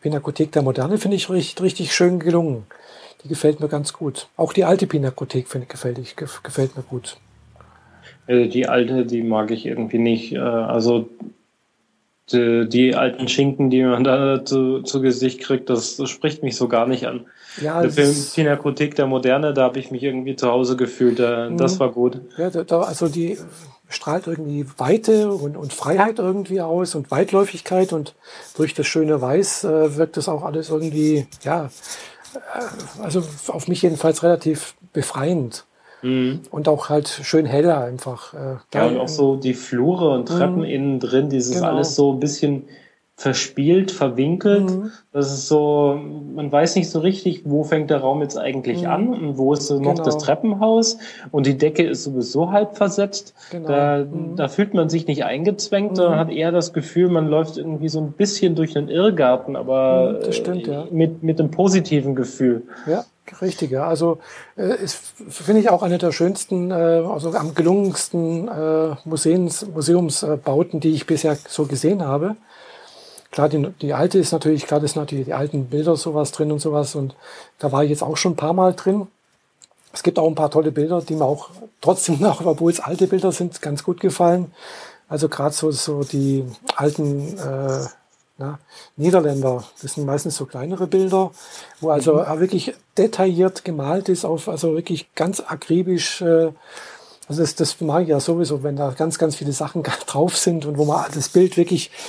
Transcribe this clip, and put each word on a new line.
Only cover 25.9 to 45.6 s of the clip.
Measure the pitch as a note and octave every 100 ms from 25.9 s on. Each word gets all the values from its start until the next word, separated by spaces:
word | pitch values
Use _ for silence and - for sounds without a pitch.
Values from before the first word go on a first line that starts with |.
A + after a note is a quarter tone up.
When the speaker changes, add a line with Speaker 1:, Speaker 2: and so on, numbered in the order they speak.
| F#3+ G#3+ A3
Speaker 1:
irgendwie | F#3 G3 F#3 F#3
aus | E3 F3 E3+ D#3
und | C#3
Weitläufigkeit | C#3 F#3+ G3 G3 F3 - F#3 F#3
und | E3 C#3+ - - - - -
durch | C#3
das | - C#3+
schöne | D#3+ D#3 D3+
Weiß, | B2+ D#3+ G3 - G3
äh, | D#3 D#3 D3
wirkt | D#3+ D#3
das | D3
auch | D3+
alles | D#3 D#3 D#3
irgendwie, | D#3 D#3+ D3+ D3+ D3+ C3+ -
ja, | D3+ D3+ C#3+ - - - - - -
äh, | C4+ - - A#3+ - - -
also | G3+ F3 D#3+ D3 -
auf | D#3+ D#3
mich | F3+
jedenfalls | F3+ D3+ D#3+ D#3+
relativ | E3+ E3 D#3+ D3+ - - -
befreiend. | D3+ C#3 C3+ D3 F3 A#2+ - - _ _ -
Speaker 2:
Mhm. | B2+ C3 B2+ D3+ -
Speaker 1:
Und | D3 D3+
auch | D3 -
halt | D3+ D3
schön | - C#3 D#3+ D3
heller | C#3 E3+ D3+
einfach, | B2 B2+ C3 B2 -
äh, | D3+
Speaker 2:
Ja, | C3+ C3 -
Speaker 1:
da | C#3+ A#2+
Speaker 2:
und | B2
auch | B2+
so | D3+ C#3 C3+
die | C3
Flure | B2 - A#2+ C#3+ F3+ D#3+
und | B2+ A#2+
Treppen | F3 F3+ F3+
Speaker 1:
Mhm. |
Speaker 2:
innen | D#3+ C3+ C#3 C3
drin, | B2 C3 C#3+
dieses | C3+ A#2+ E3+
Speaker 1:
Genau. | -
Speaker 2:
alles | C3+ C#3+ -
so | C#3+
ein | C3
bisschen | C#3+ - D3 C3+ - - _ _ _ -
verspielt, | C3+ B2 - - C#3+ F#3 F#3+
verwinkelt. | - C#3 A#2+ C#3+ F#3 G#3 G3+ F#3+
Speaker 1:
Mhm. | F#3 G#3+ - _
Speaker 2:
Das | C#3+ C#3
ist | C#3 -
so, | D3+